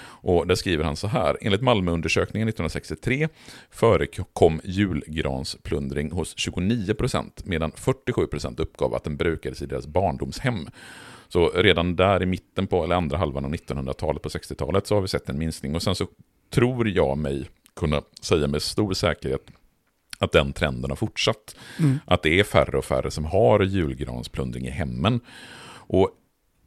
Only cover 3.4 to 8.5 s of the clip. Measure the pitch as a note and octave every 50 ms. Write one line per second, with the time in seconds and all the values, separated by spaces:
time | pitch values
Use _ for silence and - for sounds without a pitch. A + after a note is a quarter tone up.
3.4 | - - - - - _ - - - A2+ G2 D#2 D2 - - - F#2 - - -
4.4 | G2 E2+ D#2+ D#2 - F#2 F2+ F#2+ G#2 F#2 E2 C#2+ - - D#2 D#2 C#2+ C#2+ C2+ C2
5.4 | C2+ - - - - - D#2+ D2 C#2 C2+ C#2 C#2+ D2 D2+ E2 F2+ D#2 - - -
6.4 | - - - F#2 F2+ G2 A#2+ B2 F#2 F#2 G#2+ - - - - D#2 - - - -
7.4 | - - F2 D#2 D#2+ D#2 - - - C3 - - _ - - - E2 - - C#2+
8.4 | - C2+